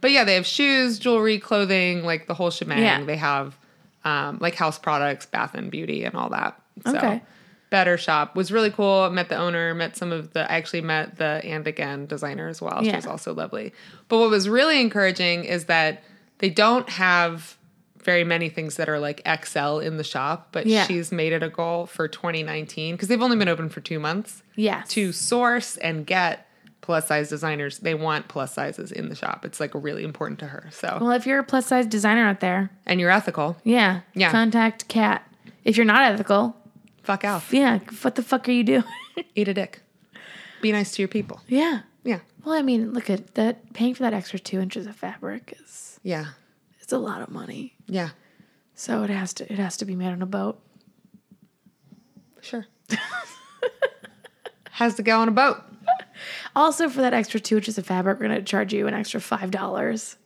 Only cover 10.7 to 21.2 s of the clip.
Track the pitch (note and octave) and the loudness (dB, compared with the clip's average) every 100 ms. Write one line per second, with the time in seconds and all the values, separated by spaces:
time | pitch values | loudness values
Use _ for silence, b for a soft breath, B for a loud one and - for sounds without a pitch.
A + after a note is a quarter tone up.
10.7 | E3+ D#3+ D#3 D#3 - D#3 D3+ D#3+ D#3 D#3 | -6 -2 -2 -2 -4 -2 -2 -4 -6 -6
11.7 | D3+ D3 C#3 C#3+ D3+ D3 C#3 D#3+ D#3+ E3 | -6 -6 -6 -8 -8 -8 -8 -10 -8 -6
12.7 | - A3 G3+ E3 E3 - - - - A2 | -2 0 -2 -4 -10 -8 -6 -6 -8 -10
13.7 | - B B _ A3+ A3+ G#3+ F#3+ A#3 D4+ | -14 B B _ 4 6 4 2 4 4
14.7 | D4+ A#3+ G#3 G3 F#3 F3+ F3 E3+ F3 E3 | 4 2 4 2 2 0 0 -2 -4 2
15.7 | E3 D#3 D#3 b b b _ F#3+ E3 G#3+ | 4 4 0 b b b _ -2 4 6
16.7 | A#3+ A3+ - F#3 F3 E3+ E3 D#3+ - _ | 4 0 0 4 4 2 -2 -12 -20 _
17.7 | _ _ _ - F3 E3+ E3 E3 D#3+ D#3 | _ _ _ 0 2 2 0 -2 -6 -8
18.7 | C#3 D#3+ D3+ D3 D3 - D#3+ - D#3+ D3 | -4 -2 -2 -4 -4 -2 -4 -2 -2 -2
19.7 | D3+ D#3+ D#3+ D3+ C3+ C#3 D#3+ - E3 A3 | -2 -4 -6 -6 -4 -4 -4 -6 -4 2
20.7 | A3 F#3+ F3+ E3 F3 | 4 4 2 -2 -2